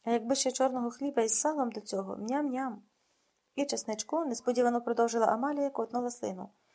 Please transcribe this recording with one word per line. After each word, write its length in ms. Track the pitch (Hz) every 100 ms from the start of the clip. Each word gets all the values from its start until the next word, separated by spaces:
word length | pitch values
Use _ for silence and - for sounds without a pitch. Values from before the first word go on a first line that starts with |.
А 60 | -
якби 240 | 233 220
ще 180 | 269 262
чорного 380 | 247 262 254 240
хліба 320 | 233 285 277
із 180 | 226 -
салом 300 | 302 302 247
до 100 | 214
цього, 360 | - 190 196 196
ням-ням». 600 | 208 277 294 254 262 208 - _ _ _ _ _ _
«І 100 | -
чесничку», 600 | 285 - - 214 - 311
несподівано 560 | 311 233 - 247 240 240
продовжила 460 | 240 233 233 233 220
Амалія, 440 | 220 269 285 277
ковтнула 400 | 269 226 247 240
слину. 380 | 240 214 185 - _ _